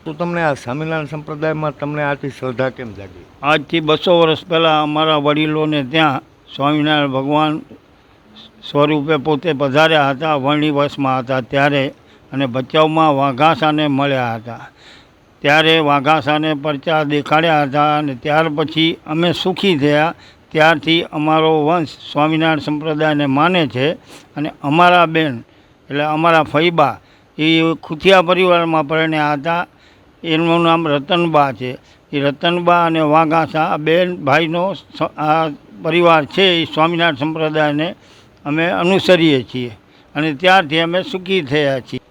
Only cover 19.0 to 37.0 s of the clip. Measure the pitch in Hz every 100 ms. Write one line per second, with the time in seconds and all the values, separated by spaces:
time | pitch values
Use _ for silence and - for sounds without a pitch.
19 | - 156 175 160 185 185 202 160 143 147
20 | 160 - - _ _ 156 156 160 160 165
21 | 165 156 151 156 160 160 147 175 147 -
22 | - 147 151 160 160 156 143 151 156 151
23 | 156 147 143 135 165 185 147 123 139 180
24 | - - - - 151 - 143 156 175 180
25 | 165 160 156 117 - _ _ _ _ 139
26 | 151 156 165 165 147 147 170 165 139 104
27 | _ _ _ - 156 165 165 156 - 156
28 | 175 190 170 180 185 175 165 160 143 160
29 | 160 156 147 147 165 170 - _ _ _
30 | _ _ 165 156 165 170 165 165 160 143
31 | 139 180 170 156 139 110 127 127 _ _
32 | _ 147 139 139 170 175 175 175 170 160
33 | 151 156 160 160 160 156 165 170 151 165
34 | 180 180 147 147 165 170 185 165 - -
35 | 165 - 151 160 160 143 - 214 170 165
36 | 170 160 139 - 196 170 156 - 160 170